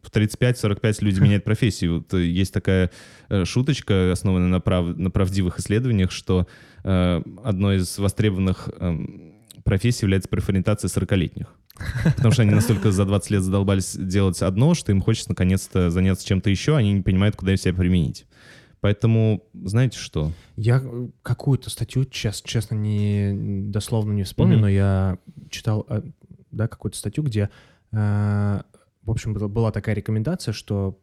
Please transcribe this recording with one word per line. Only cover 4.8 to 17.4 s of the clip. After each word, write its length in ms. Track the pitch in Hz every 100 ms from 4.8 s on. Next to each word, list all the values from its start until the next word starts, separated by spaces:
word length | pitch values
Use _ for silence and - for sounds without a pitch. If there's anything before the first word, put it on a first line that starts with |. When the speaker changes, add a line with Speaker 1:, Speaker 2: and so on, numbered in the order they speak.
| 87 85
Speaker 1:
на 140 | 92
правдивых 480 | - 92 98 90 -
исследованиях, 520 | - 104 127 104 92
что, 360 | - - 92 87 - - -
э, 380 | 95 92 90 85 - 92
одной 340 | 117 95 101 95
из 220 | 90 -
востребованных, 680 | 98 - 107 92 92 - - -
эм, 560 | 90 80 - - 80 - _ - -
профессий 400 | 98 120 120 101
является 240 | 95 -
профориентация 580 | 92 - 95 90 104 92
сорокалетних. 600 | 101 95 98 80 - - _ _ - - 120 165 -
Потому 160 | 120
что 120 | 113
они 80 | 107
настолько 400 | 107 110 98 110
за 140 | 95 95
двадцать 260 | 101 -
лет 120 | 101
задолбались 520 | 92 98 98 98 92 -
делать 460 | 95 98 98 87
одно, 320 | 87 92 147 170
что 160 | -
им 80 | 98
хочется 280 | 113 113 -
наконец-то 600 | 95 90 95 - 95 87
заняться 360 | 90 95 90 -
чем-то 240 | 95 101
еще, 260 | 92 - 151
они 160 | 104
не 80 | 101
понимают, 340 | 95 92 104
куда 200 | -